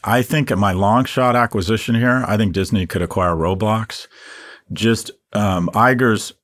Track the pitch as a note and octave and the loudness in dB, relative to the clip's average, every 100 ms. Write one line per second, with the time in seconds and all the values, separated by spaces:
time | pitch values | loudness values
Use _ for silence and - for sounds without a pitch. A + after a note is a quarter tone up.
0 | - A#2+ A#2+ D#3 C3+ G2 G2+ F#2 G2 A#2 | -2 0 0 -2 0 0 0 2 2 2
1 | B2+ - B2+ A#2+ A#2+ G#2+ F2 A2 - A#2 | 0 0 2 2 0 -2 -2 -2 0 0
2 | B2 B2+ A#2+ G#2 G#2+ F2 F#2 G#2 F2+ F#2 | 2 0 0 0 0 0 0 -2 -2 -4
3 | E2+ - F2+ E2 E2 F#2+ G#2+ A2 A2+ - | -4 0 0 0 0 0 -2 -2 -4 -12
4 | - - - - - - - D#2+ A2 A2+ | -18 -20 -20 -20 -20 -20 -14 -2 0 0
5 | - - _ G#2 G#2 F#2 F2 - B2 B2+ | -2 -18 _ -2 0 0 0 2 4 4
6 | B2+ G#2 - - | 2 2 -2 -14